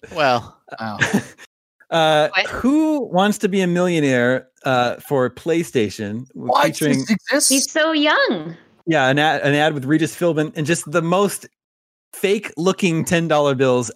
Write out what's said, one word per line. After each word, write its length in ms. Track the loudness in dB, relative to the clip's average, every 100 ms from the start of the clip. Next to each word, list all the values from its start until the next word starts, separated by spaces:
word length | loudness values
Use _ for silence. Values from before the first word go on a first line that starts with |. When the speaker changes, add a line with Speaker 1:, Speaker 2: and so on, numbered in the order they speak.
| -10
Speaker 1:
Well. 460 | -2 2 2 -2 -16 -18 -12
Speaker 2:
Wow. 180 | -10 -4 -2 -2 -6 -14
Speaker 3:
<laughs> 460 | -20 _ _ _ -4
uh, 380 | 0 2 2 2
Speaker 4:
What? 180 | 0 -4
Speaker 3:
who 560 | -2 0 2 2 0 -2
wants 320 | 0 0 0
to 100 | -2
be 120 | 0
a 40 | 0
millionaire, 800 | 0 0 0 2 2 2 0 -4 _
uh, 320 | -2 0 0 -4
for 340 | -4 -2 -2
PlayStation? 960 | -4 -4 -2 -2 -2 -2 -4 -8 -8 -12
Speaker 2:
Why 300 | -10 -2 0 0
Speaker 3:
Featuring 280 | 0 0 0
Speaker 2:
does 80 | 0
this 40 | -4
exist? 320 | -2 -2 2
Speaker 4:
He's 220 | 0 0
so 220 | 0 0
young. 640 | 0 2 2 0 -2 -8 -14 _ _ -2
Speaker 3:
Yeah, 220 | 2 2
an 100 | 4
ad, 220 | 2 2
an 120 | 2
ad 200 | 2 2
with 100 | 0
Regis 300 | 0 0 0 -2
Philbin 360 | -2 0 -2 -4
and 80 | -2
just 220 | -2 -2
the 120 | -2
most 440 | 2 2 0 -2 -12 _ _ _ _ _ _
fake-looking 920 | -6 -2 -2 -4 -2 -2 2 2 0
ten 220 | 0 0 2
dollar 300 | 2 2 2
bills 340 | 2 2 0